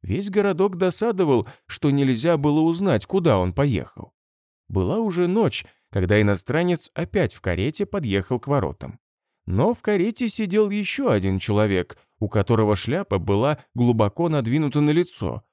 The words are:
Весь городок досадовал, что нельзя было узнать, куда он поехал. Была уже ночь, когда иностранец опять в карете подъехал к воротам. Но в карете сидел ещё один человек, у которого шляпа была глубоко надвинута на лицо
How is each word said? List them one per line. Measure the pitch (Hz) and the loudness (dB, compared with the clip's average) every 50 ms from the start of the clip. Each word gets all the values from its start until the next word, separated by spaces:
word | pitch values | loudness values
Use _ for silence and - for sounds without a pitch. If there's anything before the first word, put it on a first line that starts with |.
Весь | - 90 98 180 202 202 | -4 -4 -4 -4 -4 -2
городок | 185 208 196 202 185 156 190 208 185 | 0 0 0 0 0 0 0 0 0
досадовал, | 170 190 185 170 - 226 240 214 185 180 151 131 113 - - - _ _ | 0 -2 -2 0 -2 -2 -2 0 0 2 2 2 2 0 -4 -12 _ _
что | _ - - - 147 | _ -10 -2 0 0
нельзя | 139 139 139 131 127 110 127 170 170 | 2 2 2 2 0 0 2 0 0
было | 151 139 147 147 156 | 2 2 2 2 4
узнать, | 160 165 170 170 202 190 139 107 - | 2 2 0 0 0 0 0 0 -2
куда | - - 190 170 165 110 95 | -2 -2 0 2 4 4 4
он | 90 92 | 2 0
поехал. | 90 - 143 147 117 82 58 - _ - - - _ _ _ _ _ _ _ _ _ _ _ _ | 0 0 0 0 0 -2 -4 -6 _ -20 -20 -20 _ _ _ _ _ _ _ _ _ _ _ _
Была | 95 98 90 95 160 220 | -2 -2 0 0 0 -2
уже | 226 208 170 175 180 | -2 -2 0 0 0
ночь, | 180 185 226 214 151 - - - - _ _ _ _ | 0 2 2 0 0 -2 -4 -12 -12 _ _ _ _
когда | - 98 92 90 104 104 | -2 -2 2 4 4 4
иностранец | 107 104 101 87 - - 123 160 175 180 175 156 - - _ | 4 4 2 0 -2 -2 -2 0 2 0 0 -2 -4 -10 _
опять | - 160 - - 208 156 113 - | -8 -8 -2 0 0 0 0 -4
в | - | -6
карете | - 95 87 87 98 143 156 - 202 | -4 -4 -2 0 -2 -4 -2 -4 -6
подъехал | - - 202 151 110 95 98 98 - 127 120 | -4 -4 -6 -2 0 -2 -2 0 -2 -4 -4
к | - 135 | -2 0
воротам. | 143 139 95 71 - _ - 69 110 - _ _ _ _ _ _ _ _ _ | 0 0 0 -2 -6 _ -16 -18 -18 -20 _ _ _ _ _ _ _ _ _
Но | - 87 101 147 220 240 | -2 0 2 2 0 0
в | - | -2
карете | - 214 208 190 175 226 226 - 247 220 | -2 -2 0 0 0 -2 -2 -4 -6 -4
сидел | - - 214 185 180 214 214 202 | -4 -4 -4 0 2 2 2 2
ещё | 202 214 202 - - - 277 233 | 0 -4 -4 -4 -4 -2 0 0
один | 127 101 90 98 95 95 | 0 2 2 0 -2 -2
человек, | - - 104 104 107 104 95 92 87 _ - _ _ _ _ _ | -2 0 0 2 2 2 0 -2 -2 _ -12 _ _ _ _ _
у | 107 104 | -8 -2
которого | - 107 98 - 120 110 110 104 104 | 0 -2 2 2 2 2 4 2 0
шляпа | 95 - 113 135 185 202 _ 104 95 | 0 -2 -4 -4 -4 -2 _ -4 -2
была | 82 - 101 101 120 143 151 - - _ _ | 0 0 0 2 2 0 -2 -4 -8 _ _
глубоко | 120 120 120 120 113 107 101 - - 170 170 | 0 2 2 4 4 2 0 2 -2 -2 0
надвинута | 156 147 117 113 123 156 156 143 - 147 | 0 0 0 0 0 0 0 0 2 2
на | 147 147 | 2 4
лицо | 151 170 180 - - - 110 80 60 104 _ _ | 2 2 0 -2 -6 -8 -6 -6 -6 -8 _ _